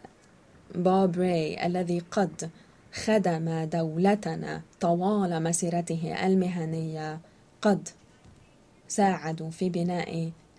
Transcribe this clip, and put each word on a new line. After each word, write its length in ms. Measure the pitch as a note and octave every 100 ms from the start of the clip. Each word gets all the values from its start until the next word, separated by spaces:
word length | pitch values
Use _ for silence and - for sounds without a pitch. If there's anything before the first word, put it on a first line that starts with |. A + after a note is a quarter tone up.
| - _ _ _ _ - -
بوب 420 | F3 F3+ F#3+ F#3+ F3
راي، 500 | F3+ E3+ D#3 E3+ F3
الذي 320 | F3+ F3 F3
قد 520 | F3 G#3+ F3 - D#3+ - - - -
خدم 720 | - - A3 F#3 D#3+ E3 D#3+
دولتنا 960 | D#3 E3 D#3+ D#3+ G3 G#3 E3 D#3+ D#3 D#3+ - -
طوال 640 | E3+ F3 F#3 G#3 F3+ E3
مسيرته 840 | E3 F3 E3+ E3+ E3+ E3 D#3+ - F#3
المهنية، 960 | F#3+ F3+ F3 D#3+ D#3+ D#3+ D#3 D#3 D#3+ - - _ _
قد 260 | G#3+ F3+ - - - - - - - _ _ _ -
ساعدوا 600 | - G3 F3+ D#3 D#3+ D#3+
في 180 | E3 F#3
بناء 600 | F3 F3 F3 - E3 E3 E3 -